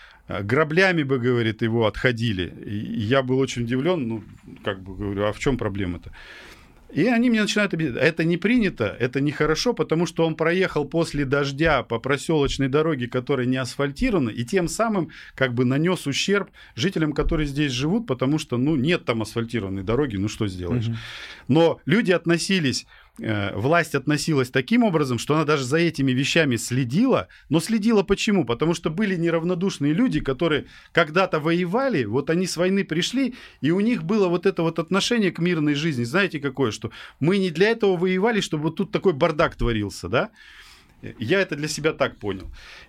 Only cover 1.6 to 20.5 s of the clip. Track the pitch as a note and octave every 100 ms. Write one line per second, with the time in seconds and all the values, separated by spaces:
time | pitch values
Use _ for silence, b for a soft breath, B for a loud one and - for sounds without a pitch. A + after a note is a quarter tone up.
1.6 | A#2 A#2 A2 - B2+ A2+ A#2 F#2 F2 -
2.6 | - G#2 - A3+ G#2+ C3+ B2+ C3 C3 B2
3.6 | A#2 B2+ D#3 F3+ A#2 A2 G2 G2 - -
4.6 | A2 F#2+ F#2 F#2+ G2+ G2 G#2 - D3 B2+
5.6 | G#2+ G2 F#2 E2 - B B B B B
6.6 | B B - - G#3+ A#3 B3 A3+ G3+ G#3+
7.6 | G3+ E3+ D#3 A#2 D3 E3 D#3+ F3 G3+ B3
8.6 | F#3+ - G#2 - B2+ C3+ D3 C3+ D3+ D#3
9.6 | B3 A#3 D3+ D#3+ E3+ - E3 D#3+ D#3+ F3+
10.6 | F3+ D3+ D3 E3 D#3+ C#3+ C#3 C#3+ C#3 C#3
11.6 | D#3+ C#3 - A2+ B2+ C#3 - D#3 C#3 -
12.6 | C3+ C#3+ D#3+ C#3+ A#2+ B2+ B2 C3+ B2 C3
13.6 | B2+ - C#3+ C#3 B3+ G3 A#2 A2 B2 F#3+
14.6 | E3 - A3+ G3+ D#3 B B - C3 A#2+
15.6 | B2+ C3+ E3+ F3 C#3+ C3 - G3 F#3 B
16.6 | B - E3+ F#3 D#3 D3+ C#3 D#3+ D3 C#3
17.6 | D3 B2 D3+ A3+ A#3 B2 C3 D3+ - B2
18.6 | C#3 D#3 C#3+ F3 - A2+ G#2+ A#2+ A#2 A#2+
19.6 | F#2+ G2 F#2+ A#2+ D3 G2 G#2+ - G#2+